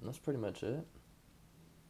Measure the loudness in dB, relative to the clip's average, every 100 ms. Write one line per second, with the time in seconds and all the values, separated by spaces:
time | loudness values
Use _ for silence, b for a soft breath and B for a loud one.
0 | -4 -2 2 4 4 2 2 2 -2 -10
1 | -20 -20 -20 -20 -20 -20 -20 -20 -20